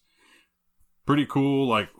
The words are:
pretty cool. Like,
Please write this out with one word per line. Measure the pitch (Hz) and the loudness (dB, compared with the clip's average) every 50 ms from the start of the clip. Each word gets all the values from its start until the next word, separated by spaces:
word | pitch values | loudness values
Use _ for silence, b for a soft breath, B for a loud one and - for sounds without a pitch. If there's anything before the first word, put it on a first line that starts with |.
| b b b b b b b b b b b b _ _ _ _ _ _ _ _ - | b b b b b b b b b b b b _ _ _ _ _ _ _ _ -4
pretty | - 139 147 143 | -2 0 0 0
cool. | - - 139 139 139 139 135 139 127 | -2 0 0 0 2 0 0 0 0
Like, | 113 107 98 - - | 0 -2 -2 -4 -10